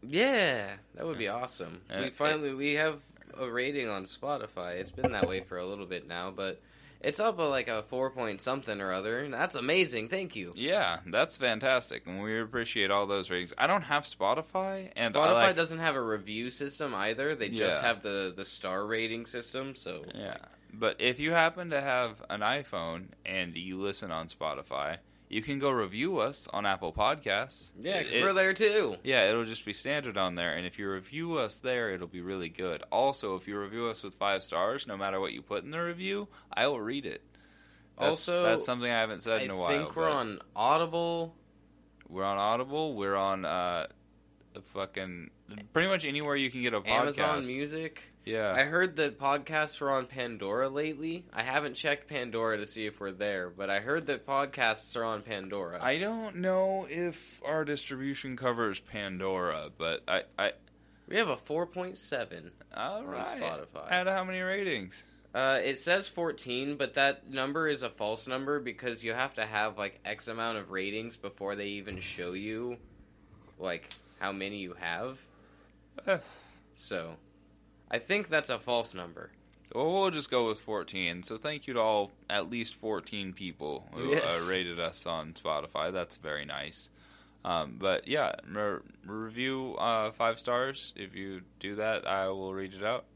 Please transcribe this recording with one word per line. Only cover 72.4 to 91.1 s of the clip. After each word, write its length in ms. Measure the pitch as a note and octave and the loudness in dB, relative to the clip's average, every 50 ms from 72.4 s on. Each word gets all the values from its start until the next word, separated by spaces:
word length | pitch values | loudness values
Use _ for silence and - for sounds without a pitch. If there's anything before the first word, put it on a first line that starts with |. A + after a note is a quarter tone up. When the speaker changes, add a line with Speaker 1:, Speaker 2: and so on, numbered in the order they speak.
| G2+ G#2+ A2 A2 A#2+ B2 A#2+ A#2+ - - - - - - - - - - - - - - - - | -4 -4 -4 -4 -4 -6 -6 -8 -12 -20 -20 -20 -20 -20 -20 -20 -20 -20 -20 -20 -20 -20 -14 -6
Speaker 1:
like, 300 | F2 F#2 F2 E2 - - - - - - - - | -4 -4 -4 -4 -6 -12 -16 -16 -16 -20 -10 -4
how 100 | F2+ G2 | -4 -4
many 280 | G2 G2 F#2+ G2 G#2 G#2 | -2 -2 -4 -6 -6 -6
you 160 | F#2+ F2+ F2 | -8 -10 -8
have. 440 | F2+ F2+ E2+ E2+ E2+ A2 C3 C3 C3+ - - - - - - - - - - - - - - - - - | -6 -4 -4 -2 -2 -4 -6 -8 -12 -18 -20 -20 -20 -20 -20 -20 -20 -20 -20 -20 -20 -20 -18 -18 -6 0
Speaker 2:
Eh. 120 | - F#3+ D#3+ - - - - - - - - - - - | 2 2 2 0 -10 -20 -20 -20 -20 -20 -20 -20 -20 -20
Speaker 1:
So, 400 | - - - G#2 F2+ E2 E2 D#2+ - - - _ - - - - - - - - _ - - | -14 -8 -6 -4 -4 -4 -6 -10 -14 -18 -20 _ -20 -20 -20 -20 -20 -20 -20 -20 _ -10 -4
I 80 | - A#2+ | -4 -4
think 300 | - - F#3+ G#3 G3+ E3 | 0 0 0 0 0 2
that's 220 | D#3 D#3 D3 - | 0 0 2 2
a 80 | B2+ A2+ | -4 -4
false 340 | - B2+ A#2+ A#2+ A2+ - - | 0 2 2 2 2 0 -6
number. 380 | - F2+ E2+ E2+ E2 D#2+ - - - - - - - - - - | -8 -10 -10 -10 -14 -16 -16 -18 -20 -20 -20 -20 -20 -20 -6 0
Speaker 2:
Well, 160 | A#2+ C#3 D#3+ | 2 2 4
we'll 200 | F3+ G3 G3 F#3+ | 4 4 4 4
just 200 | E3+ D#3 C#3+ - | 2 0 -2 2
go 180 | - B2 A#2+ A2+ | 2 2 4 4
with 120 | G#2+ - | 0 -2
fourteen. 640 | - - G#2+ G2+ - - - F#2+ F#2 E2+ E2+ F2+ F2 | -4 -4 -2 -2 -2 -4 -2 -2 0 0 -2 -2 -6
So 160 | - A2+ - | -8 -8 -6
thank 280 | - D3+ D3+ C#3+ - | -6 -6 -6 -6 -6
you 60 | - B2+ | -2 2
to 60 | A#2+ | 4
all, 320 | A2 A2 A2 G#2 G2+ G2+ - - - - | 4 6 6 6 4 2 -2 -18 -6 0
at 220 | G#2 G#2 F2 F2 | 0 0 0 0
least 240 | A#2+ A#2 A2+ - - | -2 -4 -4 -4 -6
fourteen 580 | - - A2 G#2+ F#2 - - - G#2 G2 F#2 F2+ | -6 -2 -2 -2 -2 -4 -6 -8 -6 -6 -6 -8
people 560 | - F#2+ F2+ D#2+ - D2 D2 C#2+ C2 - - - | -6 -8 -8 -8 -6 -4 -4 -4 -4 -8 -10 -8
who, 180 | D#2 - - - | -4 0 2 2
uh, 40 | |
Speaker 1:
Yes. 340 | D#3+ - E2 E2 E2+ E2+ F2+ | 4 4 2 2 4 4 4
Speaker 2:
rated 280 | F#2 F#2 F#2 F2 E2+ E2+ | 2 2 2 0 -2 -2
us 280 | E2+ E2 - - - | -2 -2 -4 -4 -4
on 260 | F2 E2+ D#2+ D#2 D#2 E2 | -4 -2 -4 -4 -8 -12
Spotify. 580 | - - D#2+ D#2 D2 D2 - - - D2+ E2+ F#2 | -6 -2 0 0 0 -2 -2 -2 -2 -2 0 0
That's 220 | F#2 F2 - - - | -2 -4 -4 -8 -10
very 260 | - D#2 D2+ D2 C#2+ | -6 -6 -4 -4 -4
nice. 460 | D2 C#2+ C#2 C#2+ D2 D2 - - - _ - - - - - - - _ _ - | -6 -6 -6 -6 -8 -10 -12 -16 -18 _ -20 -20 -20 -20 -20 -20 -20 _ _ -2
Um, 340 | F2 F2 E2 D#2 C#2+ A#1 A1+ | 0 2 2 2 0 -4 0
but 260 | F#2 F#2+ F#2 - - | 2 4 4 2 2
yeah, 280 | - C3 D3+ C3 E2 - - - - | 0 2 4 4 2 2 -2 -8 -6
re-, 300 | F2+ G#2 G#2 G#2 F#2+ - - - - - - | -4 0 0 0 0 -2 -6 -12 -20 -18 -12
review, 720 | F#2+ G2+ A2 A2+ A2 A2 A#2+ B2+ C3 C3+ C3 C3 B2+ - - | -8 -8 -6 -6 -6 -4 -2 -2 0 0 -2 -4 -6 -2 0
uh, 320 | F#2+ A#2 A#2 A2 G#2+ A2 A2 | 2 4 4 4 2 0 0
five 260 | - A#2 A2+ A2+ A2+ | 2 2 2 2 2
stars. 540 | - - A#2+ A#2+ B2+ C3+ C#3 C3+ - - - | -2 0 2 2 2 0 -2 -6 -10 -10 -10
If 200 | - G2+ F#2+ | -10 -10 -10